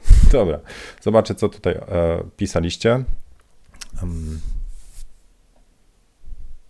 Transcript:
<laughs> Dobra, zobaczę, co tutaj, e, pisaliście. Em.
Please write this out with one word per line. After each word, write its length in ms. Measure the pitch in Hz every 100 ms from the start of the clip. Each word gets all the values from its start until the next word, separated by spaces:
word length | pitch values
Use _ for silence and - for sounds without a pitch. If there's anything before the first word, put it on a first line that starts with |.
| - -
<laughs> 140 | -
Dobra, 280 | 139 95 73 - - - -
zobaczę, 340 | - 110 104 107
co 140 | 101
tutaj, 240 | - -
e, 500 | - - 90 85 85 85 -
pisaliście. 640 | 101 87 85 - 117 123 131 - - - _ - - - - -
Em. 360 | 90 85 78 78 - - - - - - - - _ _ _ _ _ _ _ _ _ _ - - - - -